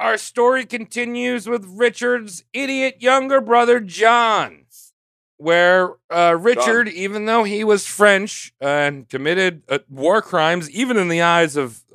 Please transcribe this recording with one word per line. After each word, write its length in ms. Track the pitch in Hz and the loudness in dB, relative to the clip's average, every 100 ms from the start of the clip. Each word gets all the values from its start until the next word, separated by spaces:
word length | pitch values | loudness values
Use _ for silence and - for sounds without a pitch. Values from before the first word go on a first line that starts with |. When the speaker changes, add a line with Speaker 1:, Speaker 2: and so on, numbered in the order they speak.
Speaker 1:
our 160 | 226 220 | -4 -4
story 480 | - - 240 262 240 | -6 0 0 0 -4
continues 800 | 240 220 240 240 240 247 247 196 | -10 -10 -8 -8 -6 -4 -6 -4
with 160 | 240 190 | -8 -8
Richard's 760 | 190 240 - 247 247 214 175 _ | -2 -2 0 -4 -4 -6 -18 _
idiot 440 | 240 277 269 262 262 | -8 -6 -2 -4 -2
younger 400 | 247 269 262 269 | 0 0 2 -2
brother, 380 | 220 240 240 240 | 2 2 4 2
John, 880 | 202 170 220 240 233 202 127 76 67 - - _ _ _ _ _ | 0 0 4 4 2 0 -2 -8 _ -20 -20 _ _ _ _ _
where, 560 | 151 170 175 185 180 - _ | 0 4 4 4 2 -6 _
uh, 260 | 170 170 170 | 2 2 4
Richard, 480 | 208 247 220 226 220 | 2 2 2 2 0
Speaker 2:
John. 80 | 170 | -4
Speaker 1:
even 300 | 196 214 214 | -6 -6 -2
though 180 | 226 | 0
he 180 | 208 208 | 0 -2
was 240 | 214 208 - | 2 0 0
French 640 | - 208 196 208 - - _ | 2 4 4 0 -10 -18 _
and 480 | 139 147 143 143 117 | -2 0 -2 -4 -10
committed, 540 | 131 143 180 185 160 - | -6 -2 0 -2 -4 -6
uh, 100 | 135 - | -6 -6
war 320 | 135 147 214 | -4 0 0
crimes, 460 | - 180 160 175 151 | 0 0 0 0 -4
even 260 | 175 254 233 | -6 -2 0
in 120 | 175 | 0
the 140 | 165 | 0
eyes 340 | 170 170 165 143 | 2 2 2 -2
of, 260 | 131 113 _ | -6 -10 _